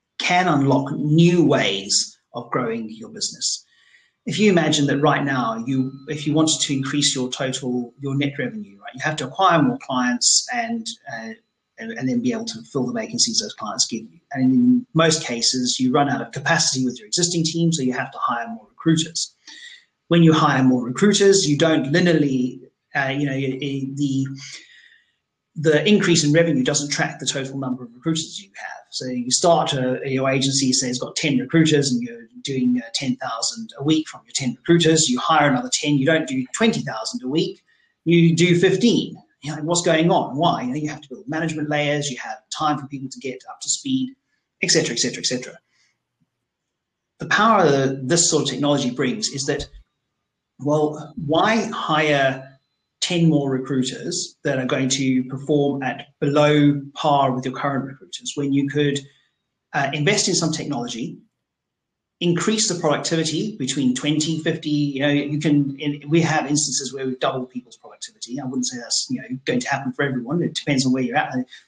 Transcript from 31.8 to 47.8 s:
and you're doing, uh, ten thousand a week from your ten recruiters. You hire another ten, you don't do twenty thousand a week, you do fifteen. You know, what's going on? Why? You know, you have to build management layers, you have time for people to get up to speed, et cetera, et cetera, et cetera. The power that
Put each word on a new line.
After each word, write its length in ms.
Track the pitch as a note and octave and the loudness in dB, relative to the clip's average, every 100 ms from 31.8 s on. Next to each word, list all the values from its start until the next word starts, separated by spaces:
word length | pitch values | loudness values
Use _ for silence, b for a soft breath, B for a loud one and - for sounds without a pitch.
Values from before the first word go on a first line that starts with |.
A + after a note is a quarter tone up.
| C3+ | 2
and 100 | A#2+ | -2
you're 240 | A#2+ A#2 A2+ B2 | -4 -12 -18 -14
doing, 380 | C#3 C3 B2 B2 | -6 0 2 0
uh, 40 | A#2 | -2
ten 220 | - C3 B2 | -6 -4 -4
thousand 560 | G#2 A2+ - A2+ A2+ - | -6 -4 -6 -6 -14 -6
a 60 | |
week 240 | C#3+ D#3 D#3 | 0 0 0
from 140 | - | -12
your 80 | - | -12
ten 220 | - B2+ - | -6 -6 -6
recruiters. 520 | - E3+ D#3+ D#3+ B2+ | 2 4 6 4 2
You 100 | B2 | 0
hire 320 | - D#3 D3 | 2 4 4
another 200 | B2+ B2+ | 2 -2
ten, 240 | - D3 C#3+ | -4 0 2
you 100 | C#3 | 2
don't 200 | D#3+ D3 | 2 0
do 180 | C3 B2+ - | -4 -6 0
twenty 240 | A3+ - | 0 0
thousand 420 | - A3 A3+ B3 | -6 -8 -8 -8
a 60 | - | -4
week, 340 | C#3+ G3 - _ _ _ _ | -2 -2 -6 _ _ _ _
you 300 | E3 E3+ E3+ | 2 6 6
do 240 | D#3+ F3+ E3 | 6 4 6
fifteen. 640 | F#3 - A#3 D#3 - - _ _ | 4 4 4 2 0 -8 _ _
You 120 | C#3+ | -10
know, 80 | D#3 | -6
what's 200 | D3+ E3+ | -2 0
going 280 | F3+ D#3+ E3+ | 2 2 4
on? 260 | F#3 - C3+ | 2 0 0
Why? 260 | E3+ - | 0 0
You 60 | B2 | -4
know, 60 | |
you 140 | D3 D3+ | -4 -6
have 120 | C#3+ | -8
to 80 | - | -14
build 200 | B2 A#2+ | -16 -8
management 400 | D#3 E3 D#3 D3 | -6 -4 -4 -4
layers, 420 | D3 D3 D3 C#3+ | -2 0 -2 -4
you 80 | B2 | -8
have 200 | - - _ | -10 -14 _
time 280 | - D#3 C#3+ | -4 -2 -2
for 80 | C3+ | -6
people 220 | C#3 C3 | -10 -12
to 100 | B2 | -10
get 220 | C3 - - | -10 -12 -16
up 120 | - | -14
to 80 | - | -6
speed, 460 | - - C3 B3+ - _ _ _ _ | -6 -2 -2 -2 -8 _ _ _ _
et 80 | E3+ | 0
cetera, 240 | E3 - | 2 0
et 40 | A#2 | -2
cetera, 220 | A#2+ - | -4 -4
et 60 | - | -4
cetera. 320 | B2+ - - _ _ _ _ _ _ _ _ _ _ _ _ _ _ _ _ | -4 -6 -16 _ _ _ _ _ _ _ _ _ _ _ _ _ _ _ _
The 80 | E3+ | -2
power 440 | G3+ A3 G#3 D#3+ | 2 4 4 4
that 380 | C#3 | 4